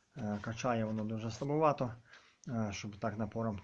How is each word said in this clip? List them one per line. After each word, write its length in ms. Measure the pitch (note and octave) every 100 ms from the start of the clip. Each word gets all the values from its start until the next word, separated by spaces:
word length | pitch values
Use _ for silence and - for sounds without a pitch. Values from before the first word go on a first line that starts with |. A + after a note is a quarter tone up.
| _ D3
Е, 220 | G#2+ G#2
качає 420 | A2+ A2+ B2+ A2+
воно 200 | A2 A2
дуже 260 | G#2+ A2 A#2
слабовато, 640 | A2+ C#3+ D3+ D#3 C#3 B2+ A#2 - - - - -
е, 200 | A#2 G#2+
щоб 240 | F#2+ G#2+ F#2+
так 220 | A2 G#2
напором, 420 | G#2 A2+ A2+ G2